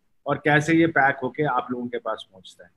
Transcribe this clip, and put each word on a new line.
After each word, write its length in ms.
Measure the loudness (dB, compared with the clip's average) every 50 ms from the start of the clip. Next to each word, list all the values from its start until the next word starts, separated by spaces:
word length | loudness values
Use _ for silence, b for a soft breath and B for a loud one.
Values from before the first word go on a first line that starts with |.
| _ _ _ _ -6 -6
और 100 | -4 -2
कैसे 380 | 0 2 2 2 4 4 4
ये 120 | 4 4 4
पैक 300 | 4 2 2 2 2 0 -6
होके 200 | -6 -4 -2 -2
आप 240 | -2 -2 -2 -4 -4
लोगों 160 | -6 -8 -8 -8
के 100 | -8 -8
पास 300 | -6 -6 -8 -8 -10 _
पहुंचता 320 | _ -20 -20 -20 -20 -20 -20
है। 80 | -20 _